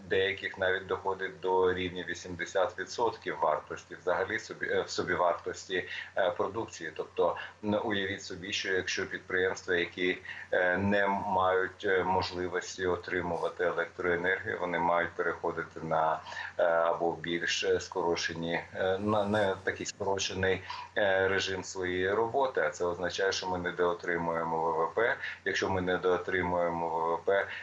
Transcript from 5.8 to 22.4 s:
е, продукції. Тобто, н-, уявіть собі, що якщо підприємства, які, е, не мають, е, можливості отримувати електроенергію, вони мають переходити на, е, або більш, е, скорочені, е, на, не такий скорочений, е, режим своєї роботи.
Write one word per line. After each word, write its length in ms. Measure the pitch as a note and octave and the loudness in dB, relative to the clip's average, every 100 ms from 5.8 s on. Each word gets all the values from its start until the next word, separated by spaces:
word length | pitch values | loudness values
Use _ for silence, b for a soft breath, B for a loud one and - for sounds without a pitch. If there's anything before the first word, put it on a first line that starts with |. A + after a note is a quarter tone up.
| F2 B B - | -2 B B 0
е, 140 | F#2+ | 0
продукції. 600 | F2 G2 G2+ A2 - E2 - | 2 -2 -2 -8 -8 -10 -8
Тобто, 400 | E2+ - F2 - B - | -8 2 2 2 B -8
н-, 160 | G#2+ G#2 | 0 0
уявіть 440 | A2 G2+ F#2+ G2 | 2 0 -2 -4
собі, 300 | - F2+ F#2 | -8 -10 -6
що 200 | G#2 G2+ | -4 0
якщо 360 | F#2+ F2 - F#2+ | 0 0 -2 -4
підприємства, 640 | F2 - F#2 F#2 F2+ - F2 | -6 -2 2 2 0 0 0
які, 420 | E2+ - F2+ F2+ B B B | 0 0 -2 -2 B B B
е, 260 | G2 F2+ F2+ | 2 4 4
не 300 | G2 G2+ G2+ | 2 4 4
мають, 800 | G2 - F#2 F#2 F#2 F#2 - G#2 | 2 0 2 4 4 0 -4 2
е, 180 | F#2 F2 F#2 F2+ | 2 4 2 0
можливості 600 | F2+ F2+ F2 - - F#2 | -2 -2 -2 -6 -2 0
отримувати 760 | F2 - F2+ F2 E2+ E2 - | 0 0 -2 0 -2 -2 0
електроенергію, 960 | F2 E2 E2+ - F2+ E2+ F2+ F#2+ - G2+ | 0 0 -4 -2 0 2 2 0 0 -4
вони 200 | F2+ E2+ | -2 0
мають 320 | E2+ F2 E2+ | 4 4 2
переходити 680 | - E2+ D#2+ E2+ E2 D#2 - | 0 -2 0 -2 -2 -6 -8
на, 380 | D#2+ D#2+ D#2+ D#2 B B B - | -2 2 2 0 B B B 0
е, 60 | |
або 480 | F2+ E2 E2 F2 E2+ | 2 4 4 2 0
більш, 520 | D#2+ D#2+ E2+ E2+ - | -2 -2 -2 0 0
е, 160 | G2+ F#2 | 2 2
скорочені, 840 | - F#2 E2+ E2 - E2 E2 E2+ - G#2 | 0 -2 0 2 0 -4 -2 -2 -4 -2
е, 220 | F#2+ F#2+ | 0 2
на, 280 | G#2 G#2+ G2+ | 2 2 2
не 300 | G#2+ G2+ F#2 | 2 2 0
такий 220 | - F#2 - | -2 -4 -6
скорочений, 760 | - G2 G2 - F#2+ F#2+ F#2 B B B - | -4 -2 0 0 0 2 0 B B B 0
е, 300 | G2+ F#2+ F#2+ | 2 4 4
режим 360 | F#2+ F#2 F#2+ | 2 0 -4
своєї 460 | F#2 F#2+ F#2 F2+ F#2 | -6 -4 -2 0 2
роботи. 520 | G#2 A2+ B2+ | 2 2 2